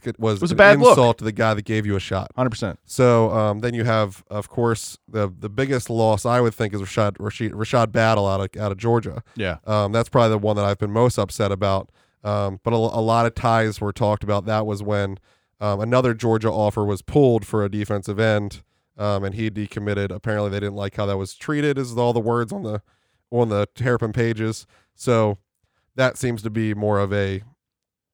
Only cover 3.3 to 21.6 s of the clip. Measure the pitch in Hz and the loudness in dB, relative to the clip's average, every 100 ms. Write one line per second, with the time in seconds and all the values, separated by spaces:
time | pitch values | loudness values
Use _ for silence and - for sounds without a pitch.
3.3 | 113 107 104 120 120 117 110 104 95 _ | 2 0 0 -4 -2 0 2 0 -4 _
4.3 | 104 - - 117 113 - - _ 110 101 | -10 -8 -2 0 0 -6 -16 _ -4 -4
5.3 | 90 107 107 135 131 - 113 110 104 120 | -4 -8 -4 -2 -2 -2 0 2 2 2
6.3 | 123 117 - 107 101 95 - 104 98 104 | 2 2 0 -4 -4 -4 -2 -2 -2 -10
7.3 | - 110 101 110 127 110 113 110 107 98 | -6 -6 -4 -2 0 2 2 2 2 2
8.3 | 98 98 107 104 98 117 117 101 76 - | 0 -4 -4 -6 -2 0 0 0 -10 -12
9.3 | - 98 82 - 107 101 113 117 131 113 | -6 -6 -6 -2 0 2 0 2 2 4
10.3 | 107 107 104 101 101 104 107 120 - 98 | 2 0 0 0 -2 -2 2 2 2 -4
11.3 | - 101 98 101 98 - _ _ _ 104 | -2 -2 0 0 -2 -4 _ _ _ -4
12.3 | 104 101 95 - 113 113 113 110 117 117 | -2 -4 -4 -2 0 0 0 2 2 2
13.3 | - 120 113 110 104 104 - 104 104 101 | 0 0 2 0 -2 -6 -2 -2 0 -2
14.3 | 101 98 110 107 101 104 104 98 95 _ | -2 0 -2 -2 -4 -2 -2 -2 -6 _
15.3 | _ _ _ 104 98 110 123 127 113 117 | _ _ _ -4 -2 0 2 2 0 0
16.3 | 110 113 107 104 113 104 98 - 147 135 | 0 0 0 0 0 -2 -4 -2 4 4
17.3 | 113 98 110 101 104 101 104 95 101 110 | 4 0 -2 -2 -4 -4 -4 -4 -2 2
18.3 | 104 101 - - _ _ - 104 98 98 | 2 -2 -10 -20 _ _ -6 -2 -2 -4
19.3 | 101 110 101 104 - 104 101 98 92 110 | -4 -6 -4 -8 -6 -4 -2 -4 -6 -4
20.3 | 104 104 101 101 101 98 - 101 98 95 | -2 -2 -2 -4 -4 -6 -4 -4 -2 -6
21.3 | - - 147 | -8 -6 -2